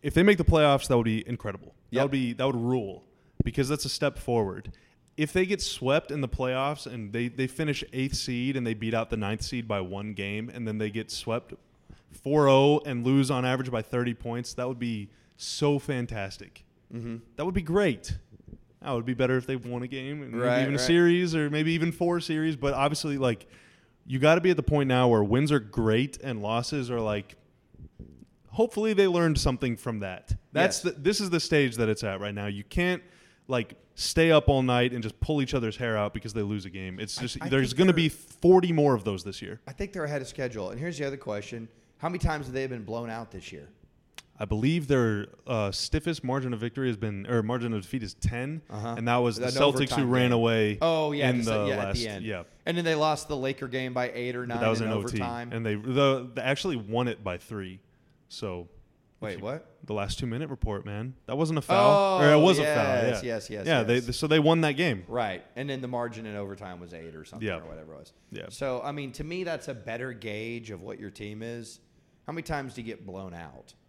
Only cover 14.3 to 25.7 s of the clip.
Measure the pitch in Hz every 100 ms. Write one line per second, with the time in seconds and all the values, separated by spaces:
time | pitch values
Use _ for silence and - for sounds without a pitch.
14.3 | 117 120 - 127 127 120 110 101 _ _
15.3 | _ - - 147 143 - 131 120 113 98
16.3 | - 95 - - _ _ 117 117 117 -
17.3 | - 165 185 160 180 202 113 - - -
18.3 | - - - _ _ - 123 117 120 127
19.3 | 127 123 135 120 123 123 135 131 147 135
20.3 | 117 123 123 131 139 139 170 175 175 180
21.3 | 160 147 147 156 165 165 165 175 175 -
22.3 | 156 160 147 139 131 139 151 156 143 131
23.3 | 117 - - - _ _ _ - 131 147
24.3 | 165 175 170 - 147 139 127 123 117 104
25.3 | 117 147 143 107